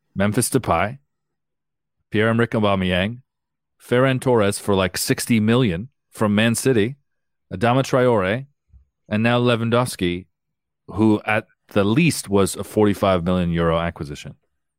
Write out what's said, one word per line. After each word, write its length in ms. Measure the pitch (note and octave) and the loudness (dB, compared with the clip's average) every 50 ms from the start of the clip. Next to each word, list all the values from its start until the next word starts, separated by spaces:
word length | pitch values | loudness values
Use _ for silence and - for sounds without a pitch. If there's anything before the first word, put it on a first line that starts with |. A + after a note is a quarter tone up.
| _ _ _ | _ _ _
Memphis 360 | F#2+ G2 G#2 G#2 B2+ A#2+ - | -2 -2 0 0 0 -2 0
Depay, 500 | - B2 - - E2+ E2 F#2+ A2 C3+ - _ _ _ _ _ _ _ _ _ _ _ _ _ _ _ _ _ _ _ _ _ _ | -2 -2 0 0 0 0 0 -2 -6 -12 _ _ _ _ _ _ _ _ _ _ _ _ _ _ _ _ _ _ _ _ _ _
Pierre-Emerick 400 | - G#2 A2 A2+ A2+ A2+ A#2 - | 0 0 2 2 2 2 0 0
Aubameyang, 680 | - A2+ G#2+ G2+ G2 F#2+ F#2 F2+ F2+ F2+ F#2+ G#2+ A#2+ B2+ - _ _ _ _ _ _ _ _ _ _ _ | 0 0 2 2 2 0 0 0 0 0 0 -2 -4 -10 -18 _ _ _ _ _ _ _ _ _ _ _
Ferran 380 | - - B2 B2 C3 C3+ C3 B2+ | -4 0 2 2 2 2 0 0
Torres 380 | - C3+ B2 A2+ G2+ G2+ G2+ - | 0 2 2 4 2 2 0 -2
for, 160 | - G#2 G2+ | -2 0 2
like, 220 | F#2+ F#2+ F2+ - | 2 2 0 -2
sixty 420 | - - - B2+ - - - A#2+ A2 | -4 -4 -2 -2 -4 0 0 0 2
million 480 | G#2+ A2 A#2 B2+ C3 G2 E2 E2+ A#2+ - _ _ _ _ | 2 2 2 2 2 0 -2 -4 -8 -12 _ _ _ _
from 240 | _ - A2+ G#2 G2+ | _ -4 -2 0 2
Man 220 | G#2 A2+ A#2 A2+ | 2 2 0 0
City, 400 | - - C3 B2+ A2 G2+ B2+ C#3+ - _ _ _ _ _ _ _ _ _ _ G2 | 0 0 0 2 2 0 0 -4 -10 _ _ _ _ _ _ _ _ _ _ -6
Adama 300 | F#2 A#2 A#2 B2 C3+ C3+ | -2 0 0 2 0 0
Traore, 600 | - C#3+ B2+ B2+ B2 A#2 G#2 F#2 F#2 G#2+ C3 C#3 - _ _ _ _ _ - _ _ _ _ _ - | 0 0 2 2 2 2 2 2 0 -2 -4 -6 -12 _ _ _ _ _ -20 _ _ _ _ _ -6
and 120 | G#2 G#2+ A2+ | -4 -2 0
now 160 | A#2+ B2 B2 | 0 0 2
Lewandowski, 840 | B2 B2 A#2+ A2+ A#2 A2+ A#2 A#2+ B2+ A#2+ - - F#2+ F2 F2 F2+ F#2 _ _ _ _ _ _ _ _ _ _ _ _ | 2 0 0 0 0 0 0 0 0 -2 -4 -4 -4 -4 -4 -6 -10 _ _ _ _ _ _ _ _ _ _ _ _
who 340 | - - G2+ A2 A2 G#2 G#2 - | -12 -2 0 2 2 2 0 -2
at 220 | A2 G#2+ A2 - _ _ _ _ _ | -4 -4 -4 -4 _ _ _ _ _
the 140 | - G#2+ G2 | -2 0 0
least 460 | G#2 A2 D3 F3 D3+ - - - G2 | 2 2 2 2 0 0 -2 -4 -2
was 260 | G2 G2+ F#2+ F2+ - | 0 0 2 0 -2
a 80 | - G2+ | -8 -12
forty-five 640 | - - A2 G#2+ G#2 F#2+ - G#2 G2 F#2+ F2 E2+ | -4 -2 0 2 2 0 0 0 0 0 0 0
million 260 | F#2 F2+ F2+ F2 E2+ | -2 -2 0 -2 -2
euro 260 | E2 E2+ E2+ E2 E2 | -2 0 0 0 0
acquisition. 580 | E2 E2+ E2+ - - D#2+ C#2+ D2 - - C#2 - _ _ _ _ _ _ _ _ | -2 -2 -6 -8 -10 -14 -14 -14 -16 -16 -20 -20 _ _ _ _ _ _ _ _